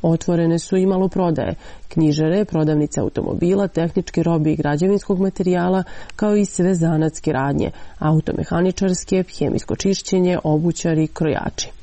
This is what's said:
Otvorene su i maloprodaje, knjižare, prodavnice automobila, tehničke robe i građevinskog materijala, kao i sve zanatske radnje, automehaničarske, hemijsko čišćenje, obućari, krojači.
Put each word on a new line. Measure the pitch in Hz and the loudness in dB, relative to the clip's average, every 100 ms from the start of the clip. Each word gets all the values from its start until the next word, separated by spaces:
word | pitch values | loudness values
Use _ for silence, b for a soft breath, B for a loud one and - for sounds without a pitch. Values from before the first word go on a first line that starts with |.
Otvorene | 170 165 - 170 165 165 | 2 0 2 2 2 0
su | - 190 | 0 0
i | 190 | 2
maloprodaje, | 185 190 185 180 147 117 - B B - | 2 0 0 0 0 -2 -6 B B -6
knjižare, | - 156 147 156 185 | 0 2 2 2 2
prodavnice | 208 160 156 151 147 - | 0 0 2 2 0 -2
automobila, | - - - - 175 196 196 | -2 -2 -4 -2 0 2 0
tehničke | - 165 190 170 - | 0 -2 -2 -2 0
robe | 165 165 151 | 2 2 2
i | 151 | 0
građevinskog | 147 147 185 202 - 190 | 0 2 2 2 0 0
materijala, | 190 - 185 180 175 190 175 B B - | 0 0 0 2 2 0 -2 B B -2
kao | 214 208 | 2 2
i | |
sve | 202 - 180 | 2 2 2
zanatske | 185 165 156 156 - - | 4 2 2 0 0 -2
radnje, | 131 139 147 - B B B | 0 0 0 -2 B B B
automehaničarske, | 156 156 - - - 170 185 180 190 180 - 185 180 - | 2 2 2 -4 -2 0 0 0 -2 -2 0 -2 -2 -2
hemijsko | 143 - - - | -2 -2 -4 -2
čišćenje, | 196 190 - 190 180 180 | 0 -2 0 2 2 2
obućari, | 160 151 170 160 170 160 156 | 0 2 0 -2 0 0 0
krojači. | - 160 - - - - - | 0 -2 0 -4 -6 -10 -10